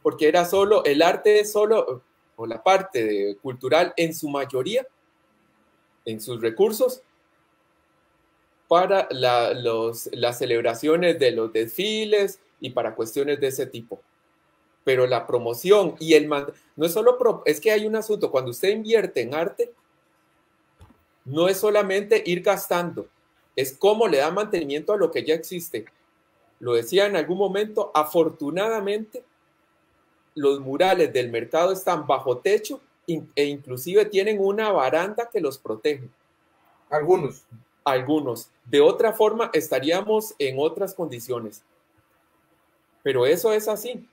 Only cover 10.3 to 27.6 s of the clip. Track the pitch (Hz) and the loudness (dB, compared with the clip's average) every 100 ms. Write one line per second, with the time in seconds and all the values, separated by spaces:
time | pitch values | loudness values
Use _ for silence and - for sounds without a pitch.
10.3 | 123 127 117 117 117 147 170 175 160 127 | -2 -2 0 0 -2 0 2 2 2 2
11.3 | 113 110 113 113 - 202 214 214 208 196 | 2 -2 -2 -4 -4 -4 -4 0 0 0
12.3 | - _ _ 131 127 113 110 - 143 143 | -6 _ _ -8 -4 -4 -6 -6 -4 -2
13.3 | 139 135 127 120 120 113 120 _ _ _ | -2 -2 -4 -8 -10 -16 -18 _ _ _
14.3 | _ _ _ _ _ - 127 123 120 - | _ _ _ _ _ 0 2 2 0 -2
15.3 | 120 117 120 175 208 175 - 160 151 151 | -4 -2 -6 4 4 4 -4 4 4 4
16.3 | 143 139 - _ - 165 214 233 247 233 | -4 -6 -14 _ -4 -2 4 4 4 0
17.3 | 180 - 151 220 214 214 220 208 208 - | 2 0 0 2 2 0 -4 -4 -4 0
18.3 | 135 117 120 185 220 214 220 185 - 117 | -2 -2 -2 -2 -2 4 4 4 -4 -4
19.3 | 147 175 - 233 _ _ _ _ _ _ | -2 -4 -2 -6 _ _ _ _ _ _
20.3 | _ _ _ _ _ - _ _ _ 127 | _ _ _ _ _ -20 _ _ _ -6
21.3 | 147 180 190 208 208 190 196 208 220 175 | 2 2 2 2 2 2 -2 2 2 2
22.3 | 175 190 185 - 175 175 - - _ _ | 0 0 0 0 -2 -2 -8 -14 _ _
23.3 | _ _ - 135 - 196 220 220 139 147 | _ _ -6 -6 2 2 4 2 2 2
24.3 | 190 214 190 143 147 156 208 175 - 120 | -2 -2 -4 -4 -6 -2 0 0 -2 -2
25.3 | 165 - 180 - 113 - _ _ _ _ | -4 -4 -12 -10 -12 -12 _ _ _ _
26.3 | _ _ _ 120 117 117 180 202 190 151 | _ _ _ -2 -2 2 0 2 0 -2
27.3 | 185 196 196 | -2 -2 -2